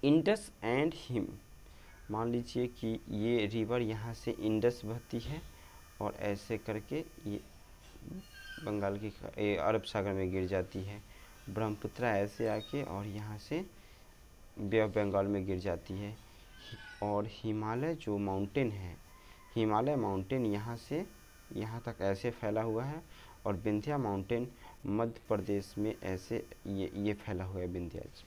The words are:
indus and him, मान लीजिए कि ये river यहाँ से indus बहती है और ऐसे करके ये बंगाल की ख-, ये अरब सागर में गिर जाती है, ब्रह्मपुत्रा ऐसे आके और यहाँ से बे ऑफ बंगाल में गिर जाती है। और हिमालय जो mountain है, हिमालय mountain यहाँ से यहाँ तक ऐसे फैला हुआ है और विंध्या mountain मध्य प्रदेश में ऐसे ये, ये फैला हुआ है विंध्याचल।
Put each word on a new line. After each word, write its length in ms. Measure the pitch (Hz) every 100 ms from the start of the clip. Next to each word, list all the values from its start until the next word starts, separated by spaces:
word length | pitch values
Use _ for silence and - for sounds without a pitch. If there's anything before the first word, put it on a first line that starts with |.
| 139
indus 360 | 156 156 214 - - 107
and 460 | 127 156 160 -
him, 140 | 123 - 98 - - - - - - -
मान 200 | 107 117
लीजिए 360 | 120 120 123 123
कि 320 | 120 117 113 -
ये 360 | 104 110 120 104
river 360 | 113 107 123
यहाँ 320 | 113 110 113
से 180 | 113 -
indus 500 | - 110 110 120 120 104
बहती 340 | 117 - 120
है 220 | 113 151 - - - - - -
और 120 | 104
ऐसे 440 | - 104 101 - 113
करके 480 | - 107 - 143 165 - -
ये 120 | 104 - - - - - - - 185 - - - - 156
बंगाल 340 | 104 101 101
की 100 | 107
ख-, 300 | - - -
ये 180 | 104 95
अरब 240 | 78 110
सागर 320 | - 107 101
में 180 | 95 92
गिर 160 | 92 92
जाती 320 | 95 90 95
है, 340 | 95 101 - - - - -
ब्रह्मपुत्रा 680 | 101 110 104 - - 120 104
ऐसे 300 | 101 - 113
आके 360 | 107 - 143
और 220 | - 95 104
यहाँ 320 | 101 107 107
से 280 | - 156 196 - - - - - - - - -
बे 220 | 104 110
ऑफ 80 | 107
बंगाल 380 | 104 101 98 98
में 180 | 101 95
गिर 140 | 92
जाती 340 | 95 85 -
है। 240 | 95 101 107 - - - - - - - -
और 240 | 104 104 104
हिमालय 680 | - 113 107 107 113 156 165
जो 220 | - 101
mountain 540 | 98 95 101 143 127
है, 260 | 101 90 80 - - - - - -
हिमालय 400 | 107 107 127 147
mountain 500 | 104 95 98 131 117
यहाँ 320 | 101 110 117
से 280 | - 147 202 - - - -
यहाँ 280 | - 107 117
तक 140 | 120 110
ऐसे 300 | 98 98 120
फैला 300 | 117 107 107
हुआ 240 | 113 110 131
है 160 | 156 - - - - 104
और 100 | 95
विंध्या 420 | 107 107 104 147
mountain 540 | 117 98 95 120 123 - - - -
मध्य 360 | 104 117 113 -
प्रदेश 480 | 107 92 101 101 -
में 180 | 107 -
ऐसे 440 | 95 92 - 117 - - -
ये, 240 | 98 95 101
ये 180 | 101
फैला 300 | 104 - 92
हुआ 180 | 92 98
है 60 | 90
विंध्याचल। 560 | 90 87 80 - -